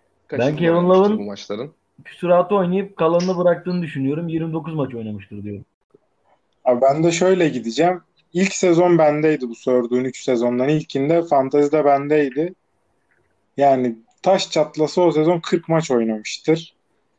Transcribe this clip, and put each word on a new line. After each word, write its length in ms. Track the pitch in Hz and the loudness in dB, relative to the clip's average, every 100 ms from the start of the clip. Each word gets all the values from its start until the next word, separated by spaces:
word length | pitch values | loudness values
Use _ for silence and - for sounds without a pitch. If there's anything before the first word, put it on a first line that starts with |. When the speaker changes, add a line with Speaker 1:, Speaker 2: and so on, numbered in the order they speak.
| _ _ _ | _ _ _
Speaker 1:
kaçını 200 | 139 127 | -4 -2
Speaker 2:
Ben 80 | 151 | 0
Kevin 140 | 170 170 | 0 2
Speaker 1:
oynamıştır 280 | 180 185 202 | 4 4 4
Speaker 2:
Love'ın 120 | 214 | 0
Speaker 1:
bu 40 | |
maçların? 480 | 101 98 - 104 139 - _ _ - | -6 -12 -10 -10 -10 -16 _ _ -20
Speaker 2:
küsuratı 500 | - 175 175 180 208 | -8 2 2 2 0
oynayıp 420 | 180 190 196 - | 0 -2 -4 -2
kalanını 400 | 165 175 185 180 | 0 0 0 0
bıraktığını 440 | 175 170 185 175 | 0 0 -2 -6
düşünüyorum. 460 | 165 139 135 151 170 | -6 -4 -4 -4 -6
Yirmi 260 | 160 165 | -6 -6
dokuz 200 | 156 151 | -8 -6
maç 220 | 156 127 120 | -6 -6 -6
oynamıştır 480 | 110 104 98 104 | -10 -12 -14 -14
diyorum. 220 | 101 101 - _ _ _ _ _ _ _ _ _ 131 | -12 -14 -16 _ _ _ _ _ _ _ _ _ -2
Speaker 3:
Abi 160 | 123 | 2
ben 220 | 131 147 | 2 2
de 80 | 165 | 0
şöyle 380 | 165 180 185 160 | 2 2 2 2
gideceğim. 520 | 127 113 113 170 180 - _ _ | -2 -4 0 0 0 -8 _ _
İlk 200 | 170 196 | -2 -2
sezon 440 | - 185 170 180 170 | 0 2 4 4 4
bendeydi 520 | 151 147 156 151 127 | 4 2 2 0 -4
bu 60 | 117 | -6
sorduğun 480 | - 127 117 123 | 0 0 2 -2
üç 200 | 131 - | -2 -6
sezondan. 460 | - 127 120 123 131 | -2 0 0 0 0
İlkinde 540 | 156 160 135 139 170 | -2 -2 -4 0 0
fantezide 640 | 170 143 135 147 143 156 143 | 2 0 2 2 2 2 2
bendeydi. 680 | 139 143 151 143 131 170 190 _ _ _ _ _ _ _ _ _ - | 2 2 0 0 -2 -6 -8 _ _ _ _ _ _ _ _ _ 0
Yani 380 | 139 131 123 113 _ _ | 2 2 0 -6 _ _
taş 300 | 185 190 - | 0 0 0
çatlasa 500 | 165 151 - 156 - | -2 -2 -2 -2 2
o 100 | 175 | 2
sezon 280 | 151 156 175 | 2 2 0
kırk 300 | - 175 - | -2 -4 0
maç 220 | 160 156 | -2 0
oynamıştır. 840 | 123 113 107 107 - - 160 165 _ _ _ _ | 0 0 -4 -8 -6 -2 -2 -4 _ _ _ _